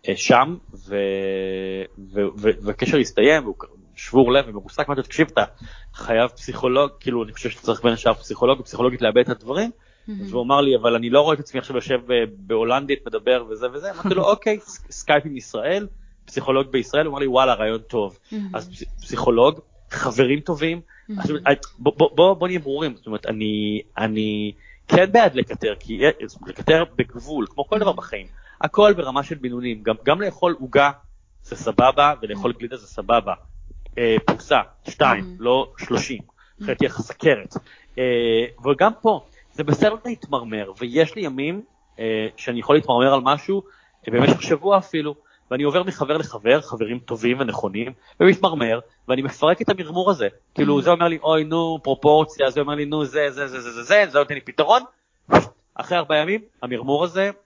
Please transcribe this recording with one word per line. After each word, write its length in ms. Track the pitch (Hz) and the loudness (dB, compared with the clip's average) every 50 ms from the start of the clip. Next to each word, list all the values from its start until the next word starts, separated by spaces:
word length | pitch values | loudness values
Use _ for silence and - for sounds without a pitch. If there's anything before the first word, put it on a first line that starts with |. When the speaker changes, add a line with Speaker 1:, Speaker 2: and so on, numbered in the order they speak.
| - - | -4 -6
Speaker 1:
אה, 80 | 95 | -6
שם, 400 | - - - 131 120 131 156 175 175 - - - - 98 98 | -4 2 4 4 4 4 2 -4 -12 -14 -20 -20 -20 -12 -6
ו-, 80 | 98 101 98 98 98 98 98 95 95 95 95 95 95 95 95 95 95 95 95 - _ 98 98 92 | -4 -4 -2 -2 -2 -4 -4 -4 -4 -4 -6 -6 -6 -6 -8 -8 -8 -10 -10 -12 _ -20 -20 -8
ו-, 160 | 95 104 101 95 - | -4 -4 -4 -4 -4
ו-, 140 | 104 101 110 - - | 0 0 0 0 0
והקשר 340 | 101 104 104 - - - 165 | -4 -8 -4 -4 -2 0 2
הסתיים, 460 | 147 117 - - - 107 139 156 156 | 0 0 0 0 2 4 4 4 2
והוא 120 | 131 107 92 - - - - - _ _ _ | 0 -6 -12 -12 -14 -20 -20 -20 _ _ _
שבור 360 | - - - 120 131 131 120 | -20 -14 0 4 4 4 6
לב 120 | 123 139 131 117 | 4 2 0 0
ומרוסק, 380 | 104 101 98 - - - 147 143 | -10 -14 -14 -10 -8 -6 -4 -4
אמרתי 120 | 143 131 | -4 -6
לו, 40 | 127 | -6
"תקשיב, 200 | - - - 160 156 | -6 -2 -2 -2 0
אתה 120 | - 120 104 - - - - - - - - - - | 2 0 0 0 -6 -20 -20 -20 -20 -20 -20 -20 -18
חייב 340 | - - - 117 113 120 123 | -14 -4 -2 2 2 2 0
פסיכולוג, 600 | - - - - 123 - - 127 127 135 143 139 - - | -2 -12 -14 -12 -8 -4 -2 0 2 2 0 0 -2 -8
כאילו, 240 | - 131 120 120 113 | -8 -4 -4 -4 -6
אני 80 | 107 | -8
חושב 180 | 110 - - 120 | -10 -10 -10 -10
שאתה 120 | - - | -10 -6
צריך 200 | - - 113 - | -4 -4 -4 0
בין 100 | - 120 | 0 0
השאר 220 | 113 110 - 117 110 | 0 2 0 0 0
פסיכולוג, 480 | - - - 110 - 123 123 135 127 | 0 -4 -12 -4 0 2 2 2 0
פסיכולוגית 400 | 120 - - 101 123 127 123 117 | -2 -14 -6 -2 -2 -2 0 0
לאבד 160 | 120 110 107 123 | -2 4 4 4
את 100 | 120 - | 4 4
הדברים", 420 | 123 - 110 117 139 180 220 240 233 _ _ _ _ _ _ 220 | -2 -6 -6 -6 -4 -4 -4 -4 -6 _ _ _ _ _ _ -12
Speaker 2:
מהמם. 120 | 214 196 196 95 | -12 -10 -10 -6
Speaker 1:
והוא 120 | 104 123 | -6 -6
אמר 180 | 117 123 139 143 | 0 2 2 4
לי, 160 | 143 139 131 | 4 4 2
"אבל 180 | 113 110 117 117 | 4 2 2 0
אני 160 | 117 117 120 | 2 0 4
לא 100 | 123 143 | 4 4
רואה 140 | 147 160 156 | 4 4 0
את 60 | 143 | -2
עצמי 200 | 147 - - 135 | -4 -8 -8 -8
עכשיו 160 | - - 135 | -8 -4 -6
יושב 240 | 123 - - 135 123 120 | -6 -2 -2 -4 -4 0
ב-, 180 | 120 127 120 113 107 101 | 0 0 0 0 -2 -6
בהולנדית, 680 | - 95 95 117 110 113 117 123 135 139 139 139 131 - | -18 -6 -2 0 0 2 2 0 0 0 -2 -4 -4 -4
מדבר 380 | 120 113 107 104 127 127 123 120 110 | -8 -8 -4 0 2 2 2 0 -6
וזה 160 | 110 107 123 123 | -10 -8 -8 -8
וזה", 180 | 123 143 165 202 | -8 -8 -10 -10
אמרתי 180 | 190 - - 202 190 | -10 -6 -4 -2 0
לו, 100 | 190 190 | 2 2
Speaker 2:
<laughs> 40 | 202 | 2
Speaker 1:
"אוקיי, 280 | 202 - - 220 214 208 | 2 2 0 -2 -2 -2
ס-, 240 | - - - - - - | -6 -16 -20 -20 -18 -18
סקייפ 360 | - - - - 151 147 143 | -16 -12 0 2 2 2 2
עם 100 | 160 139 | -2 -10
ישראל, 500 | 127 117 - - 110 110 147 180 202 208 196 - - - - - _ _ | -10 -12 -10 -8 -6 -4 -2 -2 -2 -4 -8 -14 -20 -20 -20 -20 _ _
פסיכולוג 420 | - - 135 127 135 131 135 139 131 | -10 -10 -6 -2 0 0 0 0 0
בישראל", 340 | 135 131 113 - - 147 156 | -2 -4 -2 0 -2 -2 -2
הוא 60 | 156 | -2
אמר 60 | 139 139 | -4 -4
לי, 60 | 143 | -4
"וואלה, 280 | 135 123 127 131 127 120 | 2 4 4 4 4 2
רעיון 260 | 107 110 110 113 113 | 0 0 -2 -2 -4
טוב." 380 | 110 - - 113 104 98 - _ _ _ | -8 -4 -4 -2 -2 -4 -6 _ _ _
Speaker 2:
מהמם. 240 | 220 214 202 190 185 | -10 -10 -10 -8 -8
Speaker 1:
אז 140 | - - - | -10 -10 -12
פס-, 320 | - - - - - - | -16 -14 -12 -12 -12 -14
פסיכולוג, 580 | - - - - - 123 117 117 123 143 156 - _ _ _ _ _ - | -12 -10 -6 0 0 2 4 6 6 4 4 0 _ _ _ _ _ -14
חברים 500 | - - - 131 113 127 135 123 143 151 | -8 -6 -6 -4 2 2 2 2 2 -2
טובים, 400 | 147 - 165 143 156 165 165 175 165 _ - - _ - | -2 -6 -4 -2 -2 -4 -4 -6 -10 _ -20 -20 _ -12
Speaker 2:
מהמם. 120 | 214 196 | -10 -6
Speaker 1:
אז, 100 | 185 - | -4 -4
אה, 220 | 151 147 - 139 143 - - - - - | -4 0 2 2 2 2 0 -20 -18 -2
בוא, 140 | 123 147 - | -2 -2 2
בוא, 140 | - 165 - - | 2 2 2 6
בוא, 180 | 151 170 190 196 | 6 6 6 6
בוא 140 | 165 175 180 | 2 -2 -4
נהיה 100 | 185 175 | -4 -4
ברורים, 380 | 147 139 135 147 160 147 117 | -4 -6 -6 -4 -4 -6 -8
זאת 100 | - _ | -10 _
אומרת, 200 | 113 107 104 - | -10 -10 -8 -6
אני, 560 | - 113 107 110 107 107 107 107 104 104 107 - _ _ - | -6 -6 -4 -4 -4 -2 -2 -2 -4 -4 -6 -8 _ _ -6
אני 540 | 110 110 107 107 107 107 104 104 104 104 - _ _ - - _ _ - | -4 -4 -2 -2 -4 -4 -4 -4 -6 -8 -10 _ _ -20 -20 _ _ 2
כן 240 | - 170 185 196 | 4 4 4 6
בעד 220 | 196 240 226 180 135 | 6 6 6 6 2
לקטר, 400 | 131 113 - 117 - - 110 104 - | 0 -4 -4 -6 -4 -4 -4 -4 -4
כי, 240 | - - 113 95 131 | -10 -10 -4 2 2
אה, 40 | 151 - - 113 107 - - - | 2 2 2 -10 -14 -14 -18 -18
לקטר 380 | - - - - - 156 - 175 - - | -16 -14 -6 2 4 4 4 4 0 -2
בגבול, 500 | - 123 - - 120 117 139 156 143 110 - | -4 -4 -4 -6 -16 -12 -8 -4 -4 -4 -4
כמו 180 | - - 139 - | -4 -8 -4 -2
כל 80 | 208 214 | -2 0
דבר 80 | 208 | 0
Speaker 2:
מהמם. 100 | 196 165 | 0 -2
Speaker 1:
בחיים, 300 | 185 - - - 101 98 - - - - - - _ | -2 -8 -10 -12 -12 -12 -16 -20 -20 -20 -20 -8 _
הכל 320 | - 151 - - 208 208 | -6 -2 4 6 6 6
ברמה 300 | 196 170 151 135 127 135 | 6 4 -2 -4 -4 -4
של 120 | 139 - 160 | -4 -4 -10
בינונים, 480 | 143 127 123 120 123 123 123 113 107 | -8 -8 -8 -8 -6 -6 -8 -8 -4
גם, 120 | 101 113 110 - - | -2 -4 -4 0 2
גם 160 | 139 151 185 | 0 0 2
לאכול 360 | 208 190 - - - 175 165 - | 0 -6 -4 -2 -2 -2 -2 -4
עוגה 300 | 135 127 - 139 143 143 139 - - - - _ _ _ _ _ | -10 0 2 4 4 4 0 -4 -20 -20 -20 _ _ _ _ _
זה 140 | - - - | -16 -16 -14
סבבה, 580 | - - 117 107 - 123 131 135 143 143 147 147 - | -8 -6 0 2 4 4 4 4 4 4 4 2 0
ולאכול 280 | 113 104 104 101 98 120 | -8 -10 -10 -6 -4 -6
Speaker 2:
מהמם. 80 | 117 117 | -6 -6
Speaker 1:
גלידה 180 | 120 117 127 | -10 -12 -12
זה 100 | 120 104 | -16 -18
סבבה, 480 | - - - 98 98 117 117 101 101 90 - - - - - - - - - - - - - | -14 -12 -12 0 2 2 2 2 -2 -8 -8 -10 -20 -20 -20 -20 -20 -18 -18 -18 -12 -4 -2
אה, 180 | 120 117 110 110 - | 0 2 2 2 2
פרוסה, 340 | - - - - - 151 120 98 - _ _ _ - | 0 -2 -2 0 0 0 0 0 -2 _ _ _ -16
שתיים, 360 | - - 151 131 117 104 95 | -2 2 2 2 2 0 -2
Speaker 2:
מהמם. 120 | 90 90 92 | -10 -12 -6
Speaker 1:
לא 340 | 113 120 127 131 - - - - | 0 0 0 0 0 -4 -10 -16
שלושים, 400 | - - 123 104 - - 131 104 | -6 -4 -4 -4 -4 -6 -10 -12
אחרת 380 | - _ _ _ _ _ _ _ | -14 _ _ _ _ _ _ _
Speaker 2:
מהמם. 140 | 208 202 - | -8 -8 -2
Speaker 1:
תהיה 140 | - 143 - | 0 0 -2
לך 100 | - - | -2 -6
סכרת, 540 | 110 - - _ - 160 135 104 95 - - - _ - - _ _ _ - 127 | -10 -10 -10 _ 2 2 2 2 -2 -12 -14 -14 _ -14 -20 _ _ _ -6 -2
אה, 40 | 127 127 123 117 120 117 113 113 120 120 - - 120 139 | 0 0 0 0 2 2 2 0 0 -2 -8 -6 -2 -2
וגם 220 | 143 131 180 220 226 - | 2 4 4 2 2 2
פה, 180 | - 226 208 139 - _ _ _ _ _ | 0 0 0 0 -4 _ _ _ _ _
זה 120 | _ - - | _ -6 -2
בסדר 300 | 147 147 - - 214 214 220 - | -2 2 2 2 2 2 0 -8
להתמרמר, 680 | 247 226 - - 143 139 127 117 113 110 107 101 98 95 - | -10 -10 -10 -6 -4 -4 -4 -4 -6 -8 -8 -8 -8 -10 -10
ויש 340 | 123 120 120 151 160 156 - | -10 -2 2 2 2 2 0
לי 80 | 220 190 | -8 -8
ימים, 380 | 147 131 131 139 156 175 208 220 _ _ _ _ _ _ - | -6 -6 -6 -6 -6 -6 -8 -12 _ _ _ _ _ _ -8
אה, 280 | 113 110 110 110 110 110 - | -4 -4 -2 -2 -4 -6 -10
שאני 240 | - - - 120 120 | -10 -10 -8 -8 -6
יכול 160 | 110 - 143 | 2 4 4
להתמרמר 380 | 151 - 139 123 120 127 135 139 | 4 4 2 2 4 4 4 4
על 60 | 135 | 2
משהו, 400 | 123 131 143 156 - - 196 196 - - _ _ _ _ _ _ _ - | 2 0 -2 -2 -2 -4 -4 -4 -4 -10 _ _ _ _ _ _ _ -2
אה, 40 | |
במשך 300 | 113 120 135 - - 170 | 0 2 4 4 2 2
שבוע 360 | - - 165 143 165 196 202 190 | 0 -2 -2 0 2 2 2 2
אפילו, 360 | 190 - - 160 147 151 143 _ _ _ _ _ _ _ | 2 0 -6 -6 -6 -6 -8 _ _ _ _ _ _ _
ואני 120 | 127 131 | -4 -2
עובר 200 | 143 147 139 180 | -2 0 0 0
מחבר 340 | 180 190 - - 147 135 151 | -2 -2 -4 -6 -2 -2 -2
לחבר, 440 | 160 151 - - 110 101 113 131 156 | -2 -2 -6 -10 -2 4 4 4 4
חברים 380 | 147 - 143 110 113 107 120 123 | 2 -4 -6 -6 -6 -6 -6 -10
טובים 420 | - - 120 110 113 120 123 135 | -8 -10 -8 -2 0 0 0 0
ונכונים, 520 | 135 113 104 - - 98 95 107 117 131 131 _ _ _ _ _ | -2 -4 -4 -6 -6 -6 -6 -6 -8 -8 -12 _ _ _ _ _
ומתמרמר, 600 | 175 185 185 190 196 185 165 147 120 113 113 117 - _ _ _ _ - | 6 6 6 6 2 0 0 -2 -2 -2 -2 -2 -4 _ _ _ _ -2
ואני 140 | 127 131 | -2 -2
מפרק 400 | 135 135 - - - 156 180 - | -2 -6 -4 0 2 2 2 2
את 60 | 233 - | 0 -2
המרמור 420 | 202 185 175 151 170 180 185 196 | 0 -2 -2 -2 -4 0 0 0
הזה, 180 | 190 143 110 101 - _ _ _ _ | 0 0 -2 -4 -6 _ _ _ _
כאילו, 240 | - - - 143 143 | -2 0 2 2 2
Speaker 2:
Mm. 40 | |
Speaker 1:
זה 80 | 131 165 | 4 4
אומר 180 | 175 165 170 170 | 4 4 4 0
לי, 100 | 165 156 | 0 0
"אוי, 220 | - 156 160 160 151 | 0 2 2 2 0
נו, 340 | 156 160 170 165 165 160 151 | 0 -2 -2 -2 -2 -4 -6
פרופורציה", 680 | - 139 135 - - 151 151 156 156 151 - - 139 135 | -4 -4 -4 2 4 6 6 6 4 2 -2 -2 -2 0
זה 100 | 120 147 | 0 -2
אומר 140 | 143 143 147 | -4 -2 -4
לי, 100 | 147 147 | -6 -4
"נו, 200 | 143 151 156 147 | -4 -2 -4 -4
זה, 260 | 131 131 151 147 143 | -2 -2 -2 -2 -2
זה, 180 | 127 139 143 131 | -2 -6 -8 -8
זה, 120 | 127 131 | -8 -10
זה, 100 | 120 120 | -12 -10
זה, 100 | 117 117 | -12 -12
זה", 220 | 120 127 196 208 202 170 | 0 4 4 4 4 4
זה 100 | 135 147 | 4 2
נותן 160 | 143 - 147 | 2 2 -4
לי 60 | 135 | -10
פתרון, 420 | - - - - - - 220 254 254 - _ _ _ _ _ _ _ - - - - - _ _ _ _ _ | -10 -6 -2 0 4 4 4 4 4 -2 _ _ _ _ _ _ _ 4 4 4 4 2 _ _ _ _ _
אחרי 240 | - - - 180 175 | -14 -6 -2 -2 -2
ארבעה 200 | 156 143 156 151 | 0 2 0 0
ימים, 220 | 151 175 202 220 214 _ _ _ | 2 0 -4 -6 -6 _ _ _
המרמור 420 | 131 123 123 113 120 135 143 147 175 | -8 -6 -6 -6 -2 -2 0 0 0
הזה 260 | 175 165 190 196 202 196 _ _ | -2 0 -2 -2 -2 -4 _ _